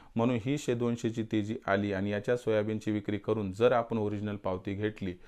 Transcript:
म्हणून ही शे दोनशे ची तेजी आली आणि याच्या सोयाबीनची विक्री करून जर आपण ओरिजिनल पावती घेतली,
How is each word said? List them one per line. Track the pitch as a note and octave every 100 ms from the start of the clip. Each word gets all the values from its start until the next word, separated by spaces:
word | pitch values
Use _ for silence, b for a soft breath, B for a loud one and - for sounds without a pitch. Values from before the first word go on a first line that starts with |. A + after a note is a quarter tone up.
| B A#2
म्हणून | A#2 A#2+ A#2
ही | D3
शे | -
दोनशे | A#2+ A#2+ A#2 A#2+
ची | A#2
तेजी | A2 A2 G#2 A2+ -
आली | G2 G2+
आणि | F#2+ G2+
याच्या | G#2 B2+ B2
सोयाबीनची | A2 G#2+ G#2+ G#2+ A2
विक्री | G#2+ G2+ G2+
करून | - A2 F#2+
जर | F#2 B2
आपण | A#2+ A#2 A2+
ओरिजिनल | G#2 G#2 G#2 G2+
पावती | F#2+ F#2 G2+
घेतली, | G2 G#2+ - F#2+ F2+